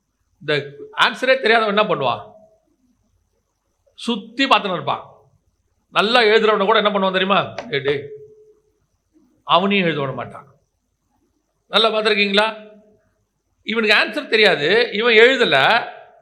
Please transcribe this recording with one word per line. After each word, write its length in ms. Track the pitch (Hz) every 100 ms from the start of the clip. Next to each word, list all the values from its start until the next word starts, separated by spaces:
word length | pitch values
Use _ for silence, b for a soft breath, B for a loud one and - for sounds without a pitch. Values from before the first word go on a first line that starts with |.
| _ _ _ _
இந்த 260 | 147 147 139 - - -
ஆன்சரே 380 | 196 226 254 262
தெரியாதவன் 380 | 214 226 220 196
என்ன 60 |
பண்ணுவான்? 480 | 196 160 131 110 - - - _ _ _ _ _ _ _ _ _ _ _ _ _ _ _
சுத்தி 520 | - 240 - - 269
பார்த்துன்னு 260 | 220 196
இருப்பான். 360 | 175 135 117 - - _ _ _ _ _ _ _
நல்லா 300 | 160 196 247
எழுதுறவனை 440 | 220 220 214 208 196
கூட 140 | 220
என்ன 100 | 202
பண்ணுவான் 220 | 202 190
தெரியுமா? 420 | 185 190 190 135 - -
"டேய், 100 | 143
டேய்," 220 | 131 147 - - - - _ _ _ _ _ _ _ _ _ _
அவனையும் 440 | - 160 196 202 175
எழுத 140 | 147
விட 100 | 139
மாட்டான். 340 | 131 104 - - _ _ _ _ _ _ _ _ _ _ _ _
நல்லா 240 | 185 220
பார்த்துருக்கீங்களா? 800 | 214 214 208 202 196 220 214 - - _ _ _ _ _ _ _ _
இவனுக்கு 320 | - 226 214 214
ஆன்சர் 320 | 311 294 285
தெரியாது, 640 | 220 208 156 143 214 240
இவன் 240 | 202 240 220
எழுதல, 680 | 240 262 208 139 147 226 - - - _